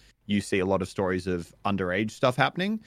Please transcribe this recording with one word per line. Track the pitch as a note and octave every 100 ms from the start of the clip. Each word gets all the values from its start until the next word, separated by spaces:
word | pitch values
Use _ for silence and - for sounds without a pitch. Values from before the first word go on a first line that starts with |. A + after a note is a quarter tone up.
| - _ -
you | G#2
see | - G2+
a | F#2
lot | F#2+
of | F#2
stories | - F#2+ F#2 F#2
of | F2+ E2+ -
underage | G2+ G2 F#2 F#2 A2
stuff | - C3 B2
happening, | C3+ - F#3+ A3